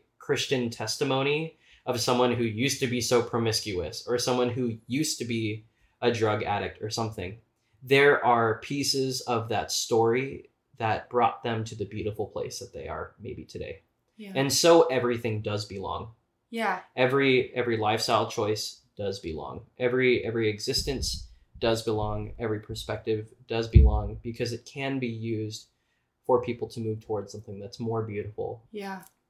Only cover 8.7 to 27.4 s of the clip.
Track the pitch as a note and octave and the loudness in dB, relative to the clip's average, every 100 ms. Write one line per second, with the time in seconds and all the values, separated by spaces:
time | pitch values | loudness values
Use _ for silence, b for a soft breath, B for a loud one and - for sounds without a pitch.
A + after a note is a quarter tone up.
8.7 | C#3+ C3 C3+ C3 B2+ - A#2 A2+ G#2 - | -4 0 0 0 -2 -2 -2 0 -2 -2
9.7 | - - A#2 A2+ A#2+ C3+ - - _ _ | -4 2 4 4 2 -2 -8 -16 _ _
10.7 | - A2+ G2 - A#2+ A#2 - A#2+ A2 A2 | -4 -2 -2 -2 2 2 0 -4 -4 -4
11.7 | G#2+ G2+ G#2 G#2 G#2 G2+ - A1 - F#2 | -6 -8 -6 -6 -4 -6 -6 -8 -10 -12
12.7 | - C#2+ D#2+ F2 - G2 D#2+ - - - | -12 -10 -8 -10 -12 -12 -12 -12 -12 -10
13.7 | - _ _ _ - G3+ D#3+ C#3 - E3+ | -12 _ _ _ -20 -6 -2 0 4 8
14.7 | E3 - C3 A#2+ A#2 A#2 G#2+ A2 G#2 - | 8 8 4 0 0 -2 -2 -2 -4 -6
15.7 | G2 - F2 A2+ - _ _ _ A3+ G#3+ | -8 -8 -8 -10 -18 _ _ _ -4 -2
16.7 | - - - B2+ C#3 C3+ B2+ - B2+ A#2+ | -2 -4 0 2 4 4 4 2 -2 0
17.7 | A2 G#2+ A2+ - A2 A2 - A2+ G#2 - | 0 2 2 2 2 2 0 0 -2 -6
18.7 | - _ - G2 - E2 D2+ C#2 C2 - | -12 _ -8 -6 -6 -6 -8 -10 -12 -14
19.7 | - B2 B2+ B2+ A#2+ A2+ A2+ A2 G#2 - | -4 0 2 4 4 2 0 0 0 -2
20.7 | C3 - B2+ - - - - _ - A2+ | -2 -2 -4 -4 -6 -10 -18 _ -4 0
21.7 | A2+ A2+ G#2+ G#2+ G#2+ G#2+ - A#2 G#2+ - | 0 0 -2 -2 -4 -6 -6 -4 -4 -6
22.7 | A2 - A2 - A2 G#2+ - - A2+ A2+ | -10 -6 -6 -2 -2 -4 -14 -6 -4 6
23.7 | - A2+ G#2+ G#2 A2 A#2 A#2 A#2 A#2 - | 8 8 6 -2 -6 -8 -6 -4 -6 -10
24.7 | C#3+ C3+ C3+ B2 A2+ A2+ G#2+ G#2+ G#2+ - | -6 -4 -2 -4 -4 -4 -4 -4 -10 -16
25.7 | _ _ _ _ _ - B2 B2 A#2+ A2 | _ _ _ _ _ 2 2 2 -6 -8
26.7 | - A2 A2 - G#2+ F#2+ G#2 | -6 -4 -4 -4 -6 -6 -12